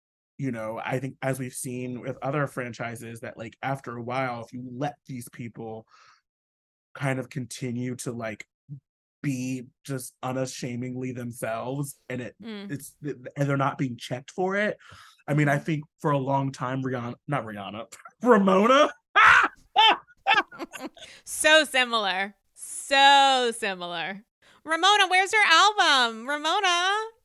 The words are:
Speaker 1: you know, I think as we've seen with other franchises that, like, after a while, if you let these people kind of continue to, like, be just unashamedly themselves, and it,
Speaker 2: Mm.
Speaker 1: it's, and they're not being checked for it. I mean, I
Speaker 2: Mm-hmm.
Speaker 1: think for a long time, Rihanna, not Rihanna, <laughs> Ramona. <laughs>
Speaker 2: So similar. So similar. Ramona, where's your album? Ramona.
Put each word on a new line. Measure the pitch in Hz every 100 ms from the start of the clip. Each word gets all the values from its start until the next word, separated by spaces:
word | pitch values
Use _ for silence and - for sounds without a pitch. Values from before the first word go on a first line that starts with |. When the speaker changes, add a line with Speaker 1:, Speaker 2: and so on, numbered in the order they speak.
| _ _ _ -
Speaker 1:
you | 135
know, | 117 110 110
I | - 131
think | 131 -
as | 131 131
we've | 127
seen | - 131 123 127 123
with | 135 123
other | 131 147 135
franchises | - 123 113 120 113 117 117
that, | 113 -
like, | 117 -
after | 131 135 - 120
a |
while, | 117 127 131 120
if | 113
you | 127 127
let | 123 143 - -
these | 127 120
people | - 120 - 113 110 - _ _ _ _ _ _ _ _ _ _ -
kind | 139 131
of | 123
continue | - 120 - 127 120 123 123
to, | -
like, | 117 113 104 - _ _ 143 _ _ _ _
be | 143 127 127 127 120 _ -
just | 135 127 -
unashamedly | 131 131 131 - 131 120 127 127 127
themselves, | 120 120 117 117 113 117 139 139 - _
and | 127
it, | 120 -
Speaker 2:
Mm. | 226 208 196
Speaker 1:
it's, | 143 - _
and | 147 123 123 143 143
they're | 139
not | 135 139
being | 131 117
checked | - 123 131
for | - 185 196
it. | 208 - - - - _ -
I | 147
mean, | 147
I | 143
Speaker 2:
Mm-hmm. |
Speaker 1:
think | 147 151 - _
for | 156
a | 143
long | 131 139 135
time, | 131 127 135
Rihanna, | 131 127 117 120 -
not | 143 110
Rihanna, | 104 98 104 117 - -
<laughs> | _
Ramona. | 240 220 196 185 220 269 294 - _ 403
<laughs> | 440 453 - - _ - 440 - - _ - 427 - - - - 254 - - - -
Speaker 2:
So | - 302 311
similar. | 285 262 247 226 202 180 196 - _ _
So | - - - 269 277 277 269 262 247 233
similar. | 214 185 175 170 160 196 - _ _ _
Ramona, | 285 320 370 415 370
where's | 370 381
your | 440 403
album? | 330 392 415 339 277 233 220 240
Ramona. | 294 311 381 392 349 370 415 440 -